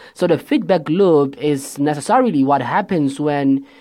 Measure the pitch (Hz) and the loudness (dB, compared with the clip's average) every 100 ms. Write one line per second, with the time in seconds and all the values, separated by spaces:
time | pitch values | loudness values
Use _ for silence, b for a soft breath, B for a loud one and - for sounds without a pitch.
0 | B - 180 151 - 294 175 180 151 170 | B -4 0 0 0 -2 0 -2 0 2
1 | 190 151 139 139 147 143 - - 143 147 | 4 4 2 -2 -4 -4 -6 -4 -2 -2
2 | 135 240 247 147 135 175 - 175 196 180 | 0 2 2 2 2 0 0 -4 -2 -2
3 | 139 139 147 143 139 135 B B | -2 -2 -2 0 0 0 B B